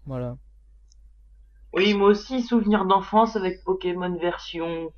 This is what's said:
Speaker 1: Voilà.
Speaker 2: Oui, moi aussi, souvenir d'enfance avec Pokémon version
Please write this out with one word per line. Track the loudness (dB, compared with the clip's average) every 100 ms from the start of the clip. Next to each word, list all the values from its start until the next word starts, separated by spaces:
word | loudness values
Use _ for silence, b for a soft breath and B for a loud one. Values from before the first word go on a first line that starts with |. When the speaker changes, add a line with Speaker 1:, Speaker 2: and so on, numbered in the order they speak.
| -10
Speaker 1:
Voilà. | -8 -8 -10 -18 _ _ -20 _ -20 -20 -20 -20 -20 -20 -20 -8
Speaker 2:
Oui, | 0 2
moi | 4 4
aussi, | 4 0 -6
souvenir | 0 0 2 2 4
d'enfance | 0 2 2 2 0
avec | -4 -4
Pokémon | -4 -2 -2 -4 -4 -2
version | -4 -4 -10 -8 -6 -6 -10